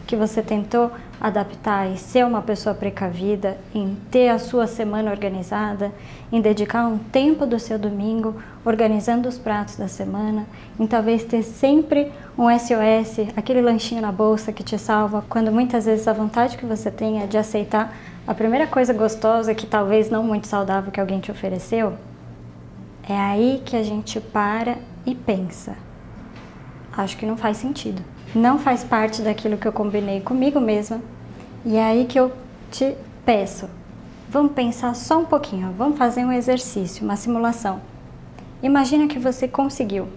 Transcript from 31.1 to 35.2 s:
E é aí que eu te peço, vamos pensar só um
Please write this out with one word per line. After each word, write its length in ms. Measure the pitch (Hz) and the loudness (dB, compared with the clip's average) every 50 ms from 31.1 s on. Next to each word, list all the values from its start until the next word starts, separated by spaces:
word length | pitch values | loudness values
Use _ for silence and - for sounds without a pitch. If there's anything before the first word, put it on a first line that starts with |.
| - - - - - - - - - - - | -16 -16 -16 -16 -16 -16 -16 -16 -16 -8 -2
E 120 | 233 214 | 2 2
é 80 | 220 220 | 4 4
aí 220 | 220 220 240 247 | 4 4 4 2
que 120 | 247 - 262 | 4 4 4
eu 120 | 254 254 254 - - - - - - - | 4 4 0 -8 -14 -18 -18 -18 -16 -14
te 240 | - - 262 269 269 - - - - - - | -2 0 0 0 0 -4 -12 -16 -18 -2 2
peço, 420 | - 226 202 196 196 - - 196 175 - - - - - - - - - - - - | 4 4 4 2 -2 -6 -10 -10 -12 -12 -16 -18 -18 -18 -18 -18 -18 -18 -18 -12 -2
vamos 220 | - 285 294 285 | 2 4 4 4
pensar 420 | 285 269 247 233 233 - - 240 240 | 4 2 0 0 0 0 -2 -2 -2
só 240 | 240 - - 320 | -4 0 2 4
um 60 | 330 | 4